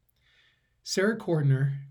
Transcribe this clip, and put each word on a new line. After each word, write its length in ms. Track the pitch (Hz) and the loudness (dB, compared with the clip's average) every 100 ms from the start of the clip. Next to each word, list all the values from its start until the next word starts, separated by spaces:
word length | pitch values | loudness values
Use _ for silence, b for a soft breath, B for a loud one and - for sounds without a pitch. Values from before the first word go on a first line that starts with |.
| _ _ b b b b b b | _ _ b b b b b b
Sarah 340 | - - 208 220 | -6 0 0 0
Cordner, 560 | - 160 139 131 139 - - | -2 0 2 2 0 -4 -12